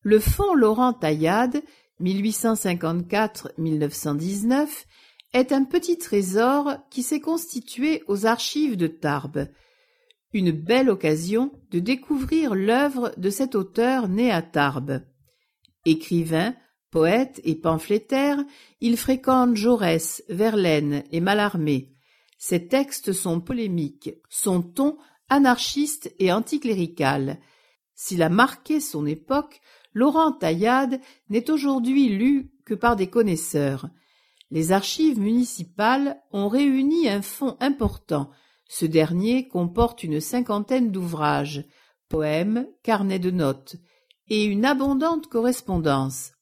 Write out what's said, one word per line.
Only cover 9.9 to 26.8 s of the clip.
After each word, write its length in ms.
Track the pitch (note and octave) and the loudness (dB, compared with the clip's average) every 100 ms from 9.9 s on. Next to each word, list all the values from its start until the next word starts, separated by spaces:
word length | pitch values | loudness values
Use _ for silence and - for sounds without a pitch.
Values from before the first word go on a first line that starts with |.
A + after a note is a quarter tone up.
| _ _ _ _ | _ _ _ _
Une 180 | G#3 F3+ | 0 0
belle 380 | D#3 E3 B3 C4 | 0 0 2 2
occasion 640 | F#3+ D#3+ D#3 E3+ A3 C#4 - _ | 2 0 -2 0 -2 -2 -6 _
de 80 | F3 | -4
découvrir 760 | F#3 B3+ - C#4+ C4+ D#4+ D4 | -2 -4 -2 -4 0 0 0
l'œuvre 600 | F#3+ G3+ B3 C#4+ C4+ A#3+ | 0 2 2 0 -2 -6
de 140 | - F#3 | -2 -4
cet 260 | G3+ C4 | -2 -2
auteur 540 | G#3+ F#3 - A#3+ C4 G#3 | -2 -2 0 0 0 0
né 200 | G3 B3 | 0 2
à 120 | F3+ | 0
Tarbes. 640 | E3 D#3 C#3+ C#3 C#3 C3+ - _ _ _ _ _ _ _ | 0 0 0 0 -4 -6 -8 _ _ _ _ _ _ _
Écrivain, 680 | E3 D#3+ - E3+ D#3+ D#3+ G3+ B3+ _ _ _ | 0 0 0 -2 0 0 -2 -6 _ _ _
poète 480 | E3 D#3+ A3 C4 - | 2 4 4 0 -4
et 100 | - | -4
pamphlétaire, 880 | D#3+ E3+ D#3+ - G#3 - C4+ C#4+ C#4+ C#4+ - - _ | -2 0 -2 0 -2 0 0 0 -2 -6 -12 -20 _
il 160 | A#3 A#3 | 0 0
fréquente 580 | - C4 C4 C4 B3 | 0 0 2 4 4
Jaurès, 680 | A3 A3 A#3+ F3+ E3 - - - | 4 2 4 4 2 -2 -10 -10
Verlaine 800 | E3+ A3 G#3+ F3+ D3+ D3 C#3+ - | 0 2 2 2 2 2 -4 -4
et 80 | E3 | -2
Mallarmé. 720 | F3 G#3 G#3 F#3 D3+ C3+ C3 _ _ _ _ _ | 0 2 0 0 0 0 -2 _ _ _ _ _
Ses 260 | - F3 F3 | -2 -2 0
textes 440 | C4 C#4 - - | 0 0 -6 -6
sont 300 | F#3 F#3 E3+ | -4 -2 -4
polémiques, 680 | E3+ B3 G#3+ F3 C#3+ - - - _ | -2 -4 -2 -2 -4 -8 -16 -16 _
son 320 | - G#3 F3+ | -4 0 0
ton 360 | F3 - C#4+ D4+ _ _ _ | -2 -2 -2 -2 _ _ _
anarchiste 880 | C#4 C4+ A#3+ - C#4 D4 - - - | 4 4 2 -2 -4 -4 -6 -14 -2
et 120 | F#3+ | 0
anticlérical. 1080 | F#3+ A#3 D4+ A#3+ G3 | 0 -2 -4 -2 -2